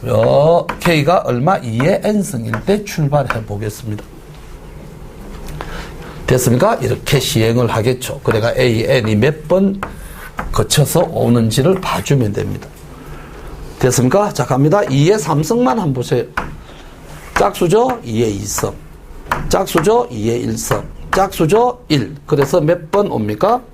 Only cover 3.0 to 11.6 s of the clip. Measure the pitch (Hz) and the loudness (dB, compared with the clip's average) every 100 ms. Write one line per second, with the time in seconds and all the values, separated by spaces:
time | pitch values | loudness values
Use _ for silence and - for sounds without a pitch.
3 | 147 147 135 113 110 104 110 - 117 104 | 0 2 0 -4 -4 -6 -6 -8 -8 -8
4 | - - - - - - - - - - | -10 -18 -20 -20 -18 -18 -18 -16 -18 -16
5 | - - - - - - - - - - | -18 -16 -16 -14 -12 -10 -10 -10 -12 -14
6 | - - - 127 123 123 196 233 117 104 | -14 -8 0 2 4 4 4 2 -2 -4
7 | - 143 - - 113 117 117 113 110 123 | 0 0 2 2 2 2 2 2 0 0
8 | - - - 110 113 117 127 110 110 135 | -4 -4 0 0 0 2 2 2 2 2
9 | 110 107 131 151 151 180 196 196 - - | 4 4 2 0 0 2 2 -2 -8 -12
10 | - - - - - - 104 - 143 - | -16 -16 -14 -10 -4 -2 2 2 4 2
11 | 175 110 117 120 113 113 | 0 0 2 4 4 2